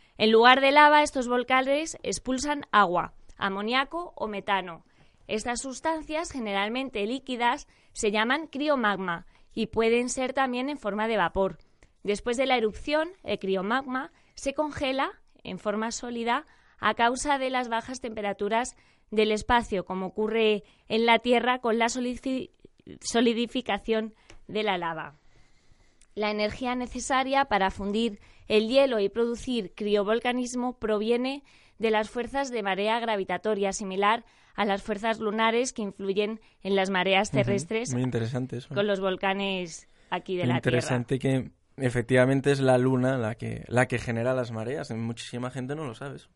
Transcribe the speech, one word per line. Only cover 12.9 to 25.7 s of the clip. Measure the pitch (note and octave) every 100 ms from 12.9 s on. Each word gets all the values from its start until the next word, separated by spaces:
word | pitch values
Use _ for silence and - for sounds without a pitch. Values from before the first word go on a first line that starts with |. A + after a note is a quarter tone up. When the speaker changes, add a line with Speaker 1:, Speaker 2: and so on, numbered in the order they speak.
| D4+ E4 F#4+
Speaker 1:
el | - G3+
criomagma | F#3+ F#3+ G3 B3+ C#4+ C4 D#4+ _ _ -
se | C#4
congela | C#4 D4+ - C4+ C4 E4 - _ _
en | - F#3
forma | G#3+ G#3 A3+
sólida | - A#3+ A#3 A#3 C4 - _ _ -
a | G#3 G#3+
causa | A#3 B3+ D4 C4+
de | C4
las | B3+ A#3+
bajas | A3+ A#3 B3+
temperaturas | A#3+ A3 G3+ G3 G3+ A3+ B3+ - _ _ _
del | G#3+ G#3+
espacio, | G#3+ - A#3+ A3+ F#3+ -
como | F#3+ F#3
ocurre | - G#3+ A3+ A3 G#3 - _ -
en | A3 A#3
la | A3+
Tierra | A#3+ A#3+ A#3+ B3+
con | A#3 A#3
la | A#3
solidifi-, | B3+ B3 A#3+ C4+ C4 - _ - _ - -
solidificación | - A#3 B3 A3+ A#3 C4 A#3 G3+ - A3 A3 - _ - -
de | G#3
la | G#3+ F3+
lava. | E3+ D#3+ D3+ D3 - - - _ _